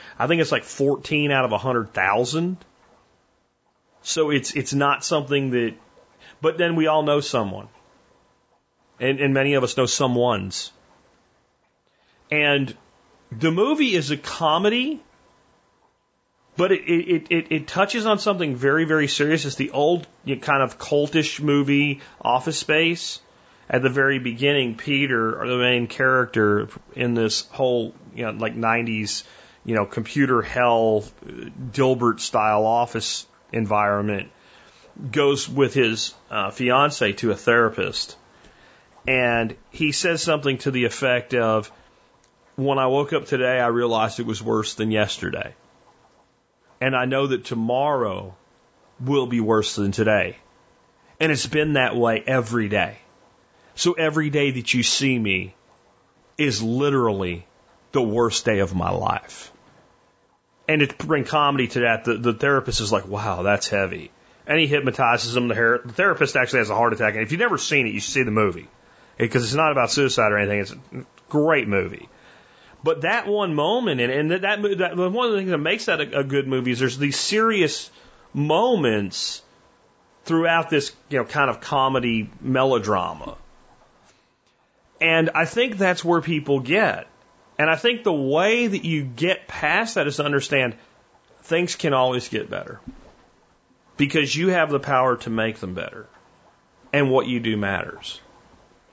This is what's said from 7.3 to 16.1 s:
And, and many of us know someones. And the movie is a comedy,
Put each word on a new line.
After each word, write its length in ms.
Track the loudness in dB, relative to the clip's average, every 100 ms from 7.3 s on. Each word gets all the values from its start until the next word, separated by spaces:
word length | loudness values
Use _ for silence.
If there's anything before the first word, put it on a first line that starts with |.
| -2 -2 -6 -14 -20 _ _ _ _ _ _ _ _ _ _ _ _
And, 220 | -2 0
and 120 | 2
many 200 | 2 2
of 100 | 2
us 140 | 0 0
know 80 | 0
someones. 840 | 2 0 2 2 0 -4 -10 -12 -16 _ _ _ _ _ _ _ _ _ _ _ _ _ _ _
And 460 | 0 2 2 0 -6 _ _ _ _ _
the 200 | -4 -2
movie 440 | 2 0 2 2 0
is 160 | -2
a 60 | -6
comedy, 840 | -6 -2 2 2 2 0 -2 -6 -12 _ _ _ _ _ _ _ _ _ _